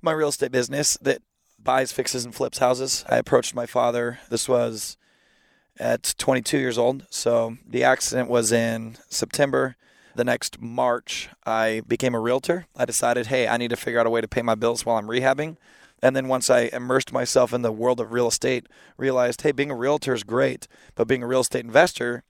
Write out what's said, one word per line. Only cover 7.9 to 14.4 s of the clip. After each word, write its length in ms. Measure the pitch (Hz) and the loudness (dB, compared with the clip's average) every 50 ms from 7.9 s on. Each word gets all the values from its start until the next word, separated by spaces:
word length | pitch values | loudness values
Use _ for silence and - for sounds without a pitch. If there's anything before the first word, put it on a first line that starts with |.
| 131 - - - 113 127 123 117 | 2 2 0 -4 -2 -2 -2 0
was 240 | 120 120 117 110 117 | 0 0 2 2 2
in 440 | 117 117 117 113 113 113 113 113 - - _ | 2 2 0 -4 -6 -8 -12 -16 -18 -18 _
September. 680 | - - - - - - 143 139 135 131 131 131 123 _ _ _ _ _ _ _ _ | -6 -6 -6 -4 0 0 0 2 2 0 0 -2 -4 _ _ _ _ _ _ _ _
The 100 | - 120 | -2 0
next 360 | 123 120 120 - - - - | 0 0 -2 -4 -8 -10 -10
March, 680 | 117 117 117 123 127 123 120 120 - - - - - - - _ _ | -14 -10 -4 0 0 2 0 0 -2 -8 -10 -10 -10 -12 -18 _ _
I 360 | - 113 110 113 113 110 110 - - | -2 0 2 2 0 0 -2 -2 -2
became 260 | 120 117 - 131 123 | -2 0 0 0 0
a 60 | 117 | 0
realtor. 460 | 110 117 123 135 131 - 170 180 170 _ _ | 0 2 0 0 2 0 -2 -2 -2 _ _
I 80 | - 127 | -4 -2
decided, 420 | 117 117 - - 120 120 123 120 | 0 0 0 2 2 2 2 0
"Hey, 220 | 110 131 131 120 107 | 0 0 0 2 2
I 80 | 113 | 0
need 140 | 117 120 120 | 0 0 -2
to 60 | 117 | -4
figure 220 | - - - 117 117 | -4 -4 -2 2 2
out 80 | 117 | 2
a 40 | 117 | 2
way 100 | 117 117 | 2 0
to 80 | 110 107 | -2 0
pay 140 | - 131 | -2 -2